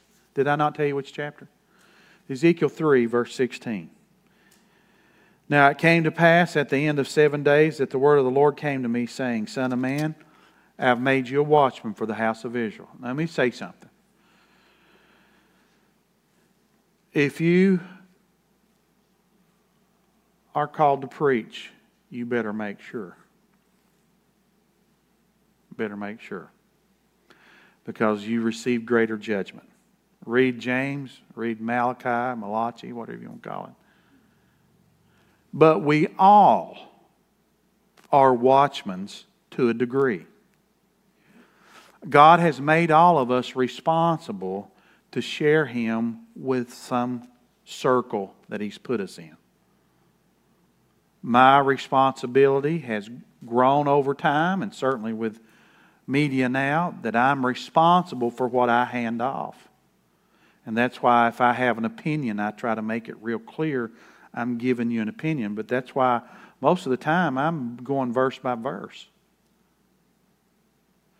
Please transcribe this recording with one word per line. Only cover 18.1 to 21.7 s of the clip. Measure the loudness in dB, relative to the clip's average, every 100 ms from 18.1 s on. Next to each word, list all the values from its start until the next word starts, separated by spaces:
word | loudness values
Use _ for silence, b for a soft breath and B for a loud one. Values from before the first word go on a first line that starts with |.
| _ _ _ _ _ _ _ _ _ _ _ _ _ _ _ _ _ _ _ _ _ _ _ _
are | -4 -4
called | 2 2 2
to | -4
preach, | -2 0 0 -2 -14 -20